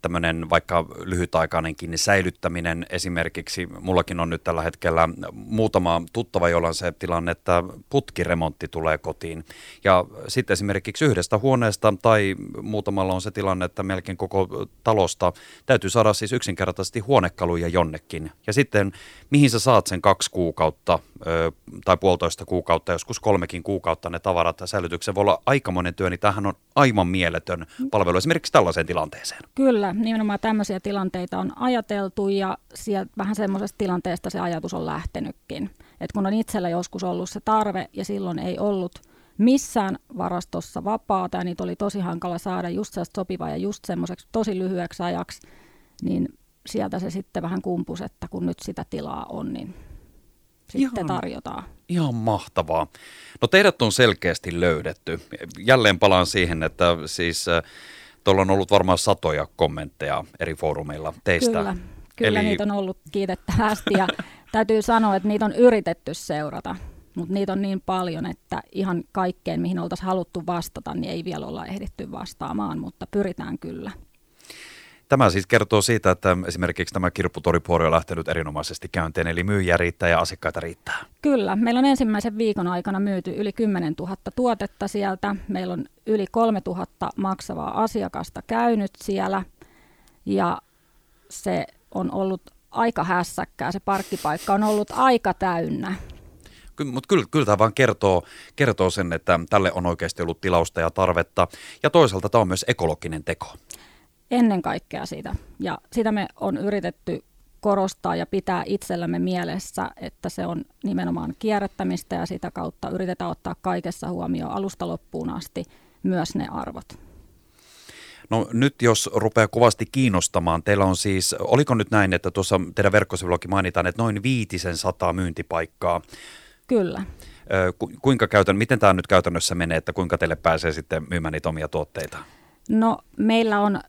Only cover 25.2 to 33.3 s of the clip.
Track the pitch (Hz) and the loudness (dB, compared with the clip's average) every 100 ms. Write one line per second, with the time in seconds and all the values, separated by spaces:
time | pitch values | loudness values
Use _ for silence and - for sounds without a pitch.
25.2 | 101 82 - 139 - 90 87 87 92 90 | 2 2 2 0 0 -2 -2 -2 -2 2
26.2 | 104 98 98 92 _ - 139 107 90 92 | 0 2 -2 -4 _ 4 4 4 2 2
27.2 | 85 82 - 87 82 - 262 110 87 87 | 0 0 -4 -6 -6 -8 -2 2 4 2
28.2 | 160 165 - 139 90 82 78 85 78 - | 2 -2 4 4 6 2 -2 -2 -4 -8
29.2 | - - - - 269 226 202 190 220 226 | -12 -14 -12 0 2 4 0 -2 -2 0
30.2 | 214 202 220 220 202 190 202 202 190 185 | -2 -2 0 0 -2 -4 -4 -4 -4 -4
31.2 | 180 185 185 - 247 247 - 202 196 202 | -6 -6 -6 -4 -2 -2 -2 -4 -4 -2
32.2 | 196 196 190 - _ - - 196 190 - | -2 0 -2 -6 _ -14 -4 -4 -4 -6
33.2 | 190 | -6